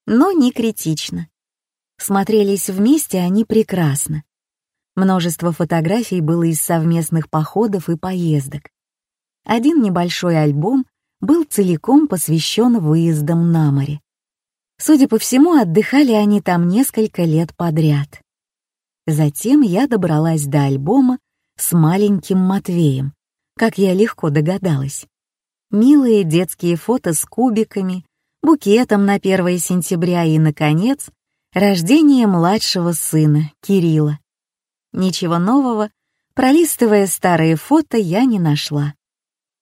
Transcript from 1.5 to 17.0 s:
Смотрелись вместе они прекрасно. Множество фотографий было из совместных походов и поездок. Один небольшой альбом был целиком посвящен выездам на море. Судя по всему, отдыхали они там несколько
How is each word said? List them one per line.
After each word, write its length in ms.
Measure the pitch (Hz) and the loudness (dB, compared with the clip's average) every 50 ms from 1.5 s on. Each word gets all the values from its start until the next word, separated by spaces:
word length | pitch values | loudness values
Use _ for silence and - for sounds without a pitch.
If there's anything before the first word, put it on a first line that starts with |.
| _ _ _ _ _ _ _ _ _ | _ _ _ _ _ _ _ _ _
Смотрелись 720 | - - - 196 196 196 - 220 214 202 196 202 190 - - | -12 -8 -4 -2 -2 -2 0 0 0 2 0 -2 -4 -4 -6
вместе 500 | 190 190 208 240 294 311 - - - 185 | -4 0 2 2 2 0 0 -4 -4 -2
они 260 | 175 175 190 214 233 | -2 0 0 0 0
прекрасно. 800 | - 220 220 214 - 196 180 165 147 135 143 - - 156 151 - _ _ _ _ _ _ _ _ _ _ _ _ _ - | 0 0 0 0 0 -2 -2 0 0 -2 -2 -6 -6 -8 -10 -10 _ _ _ _ _ _ _ _ _ _ _ _ _ -4
Множество 560 | 185 190 190 190 185 165 175 160 - 170 175 | -2 0 0 0 0 -2 -2 -4 -4 -4 -4
фотографий 680 | 160 - 175 151 175 165 160 165 196 240 226 - 190 180 | -2 -2 -4 -2 -2 -2 0 0 -2 -2 -2 -2 -4 -2
было 240 | 156 151 170 170 170 | -2 0 0 0 0
из 160 | 165 160 156 | 0 -2 -2
совместных 680 | - - 175 165 156 170 170 165 160 - 165 160 151 - | -2 -2 -2 0 0 0 0 0 -2 -2 -2 -4 -4 -2
походов 600 | - 156 156 - - 196 226 233 196 185 156 - | -4 -4 -4 -2 -2 -2 -2 0 -2 -4 -4 -4
и 60 | 170 | -6
поездок. 760 | 156 - 185 190 180 175 165 151 147 131 139 143 147 - - _ _ _ _ _ _ _ _ _ _ _ _ _ _ _ | -6 -6 -6 -6 -4 -2 0 0 -2 -2 -6 -12 -16 -18 -18 _ _ _ _ _ _ _ _ _ _ _ _ _ _ _
Один 380 | - 214 240 233 294 339 311 226 | -4 -2 0 0 2 2 2 0
небольшой 580 | 202 175 175 175 180 - - - 175 170 160 | 0 0 -2 -2 -4 -4 -4 -2 0 0 2
альбом 460 | 151 147 143 147 151 208 262 269 254 _ _ _ _ _ _ - | 2 0 0 0 -2 0 0 -2 -2 _ _ _ _ _ _ -8
был 220 | - 202 302 339 311 | -2 0 0 0 0
целиком 640 | - - - 196 180 170 151 - - 262 294 320 | -2 -2 -2 0 0 0 -2 0 2 2 2 2
посвящен 720 | 285 202 165 - - 156 165 - - - - 233 247 233 226 | 2 -2 -4 -2 -2 -2 -2 -2 -2 -2 0 0 0 0 0
выездам 720 | 165 151 156 165 165 165 160 151 147 147 170 170 170 170 | 0 0 0 2 2 0 0 -2 -2 0 0 0 2 2
на 200 | 165 160 156 147 | 2 2 2 2
море. 300 | 139 139 139 139 147 147 _ _ _ _ _ _ _ _ _ _ _ _ _ _ _ - | 2 0 -2 -4 -8 -10 _ _ _ _ _ _ _ _ _ _ _ _ _ _ _ -8
Судя 280 | - - 311 269 277 | 0 2 4 4 4
по 120 | - 220 220 | 2 0 -2
всему, 340 | - - 247 254 294 349 339 | -2 0 2 4 4 6 4
отдыхали 600 | 285 220 170 156 208 214 - - 277 302 254 220 | 2 2 2 2 0 0 2 2 2 2 4 2
они 280 | 214 208 208 208 202 | 2 2 2 2 0
там 260 | - - 180 170 170 | 0 0 0 0 0
несколько 560 | 175 185 226 269 - - 226 | 0 2 0 0 -2 -2 -2